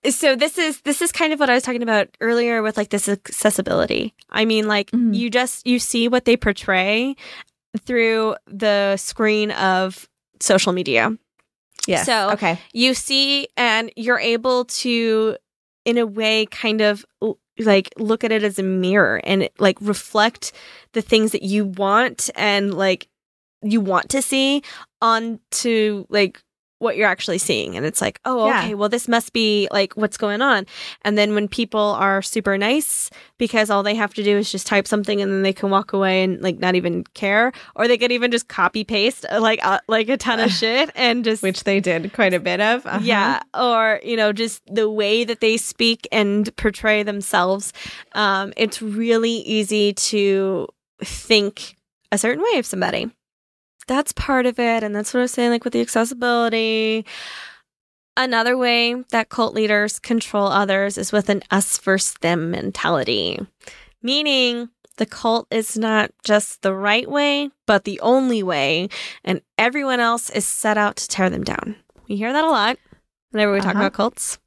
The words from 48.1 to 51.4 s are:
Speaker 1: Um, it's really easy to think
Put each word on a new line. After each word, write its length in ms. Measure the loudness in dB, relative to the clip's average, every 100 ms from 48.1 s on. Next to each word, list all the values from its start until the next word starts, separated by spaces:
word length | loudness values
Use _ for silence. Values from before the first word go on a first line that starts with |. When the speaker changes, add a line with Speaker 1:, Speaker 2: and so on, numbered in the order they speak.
Speaker 1:
Um, 400 | -2 0 0 -2 -2
it's 240 | -4 -2
really 540 | -8 -4 2 2 2 -2 -2
easy 460 | -2 0 2 2
to 760 | 0 -2 2 2 2 0 -2 -6 _ _ _
think 720 | -12 -12 2 2